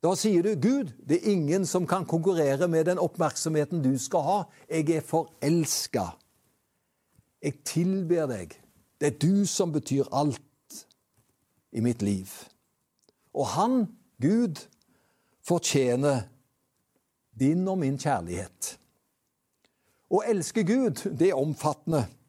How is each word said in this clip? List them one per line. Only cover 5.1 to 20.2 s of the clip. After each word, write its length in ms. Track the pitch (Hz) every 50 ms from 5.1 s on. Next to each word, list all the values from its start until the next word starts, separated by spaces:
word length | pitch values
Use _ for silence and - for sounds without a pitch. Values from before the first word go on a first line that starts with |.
| - 160 160 - - _ - 143 160 170 160 139 - - - - - 117 95 82 - - _ _ _ _ _ _ _ _ _ _ _ _ _ _ _ _ _ _ _ _ _ _ _ _ -
Jeg 180 | 151 139 - _ -
tilber 580 | - 160 175 185 190 190 185 160 175 170 156 139
deg. 260 | 120 101 90 82 - - _ _ _ _ _ _ _ _
Det 140 | 147 147
er 100 | 135 147
du 240 | - 160 190 202 202
som 280 | 180 - - 196 175 151
betyr 340 | 151 - - 135 139 135 -
alt 300 | - 135 147 151 127 - - _ _ _ _ _ - - - _ _ _ _ _ _ _ _ _ _ _ _ _ _ _ _ _ -
i 80 | 113
mitt 200 | 110 120 117 117 104
liv." 240 | 101 101 95 92 95 - - - - _ _ _ _ _ _ _ _ _ _ _ _ _ _ _ _ _
Og 140 | 143 139 113 110
han, 340 | 156 190 233 262 262 220 175 - - _ _ _ _
Gud, 380 | 120 147 208 233 240 214 156 - - - _ _ _ _ _ _ _ _ _ _ _ _ _ _ _
fortjener 840 | - 175 170 - - - 143 131 123 120 123 139 147 139 127 101 - - _ _ _ _ _ _ _ _ _ _ _ _ _ _ _ _ _ _ _ _ 110
din 280 | 131 135 160 175 185 190
og 120 | 190 190
min 160 | 160 135 139 135
kjærlighet. 800 | - 151 139 104 85 82 87 90 95 95 _ _ - - - - _ _ _ _ _ _ _ _ _ _ _ _ _ _ _ _ _ _ _ _ _ _ _ _ _ _ -
Å 80 | 190